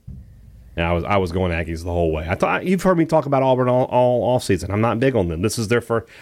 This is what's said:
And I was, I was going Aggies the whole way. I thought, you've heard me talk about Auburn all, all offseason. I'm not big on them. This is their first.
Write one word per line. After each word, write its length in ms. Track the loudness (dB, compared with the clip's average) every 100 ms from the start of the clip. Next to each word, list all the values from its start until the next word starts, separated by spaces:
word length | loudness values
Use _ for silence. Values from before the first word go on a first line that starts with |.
| -20 -20 -20 -20 -20 -20 -16 -4
And 100 | -2
I 60 |
was, 120 | -2
I 120 | 0 0
was 140 | 0
going 200 | -2 -2
Aggies 300 | -2 -4 -8
the 60 | -4
whole 220 | 0 0
way. 140 | -2 -4
I 60 |
thought, 300 | -2 -2 -2
you've 180 | -2 0
heard 140 | 2 2
me 80 |
talk 220 | 2 0 2
about 160 | 0
Auburn 260 | 2 2 2
all, 160 | 2 2
all 520 | 2 4 2 2 0
offseason. 320 | 0 -2 0
I'm 100 | 0
not 200 | 0 2
big 140 | 2 2
on 120 | 0
them. 140 | 0
This 160 | -2 -2
is 100 | 0
their 120 | -2
first. 260 | 0 -4 -4 -18